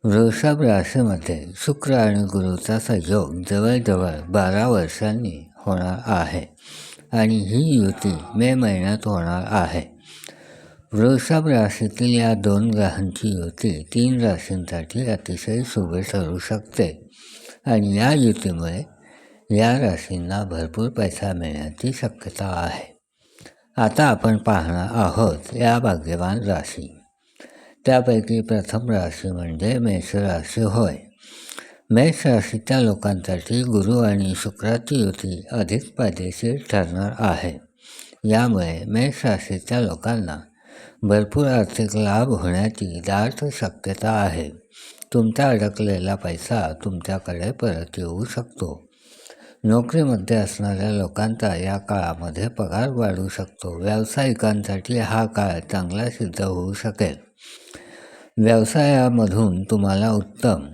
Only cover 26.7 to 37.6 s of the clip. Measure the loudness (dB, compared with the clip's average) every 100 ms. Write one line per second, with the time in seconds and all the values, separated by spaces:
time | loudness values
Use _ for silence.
26.7 | -12 -14 -16 _ _ _ _ -20 -20 -20
27.7 | _ 2 4 4 2 2 -2 0 -2 0
28.7 | -4 0 0 0 -4 -6 -6 -6 -2 0
29.7 | 2 2 0 -2 -2 0 -2 -4 0 2
30.7 | 4 2 0 -14 _ -20 -20 -18 -18 -20
31.7 | -20 _ 4 4 4 2 2 2 -6 0
32.7 | 2 2 2 -2 -2 -2 -6 -2 -2 2
33.7 | 2 4 4 4 2 0 -2 -6 -4 -2
34.7 | -2 0 0 0 -2 -6 -8 -6 -4 -2
35.7 | -2 -4 -2 -2 -2 -8 -4 -4 -4 -2
36.7 | 0 0 -2 -4 -2 -2 0 -4 -8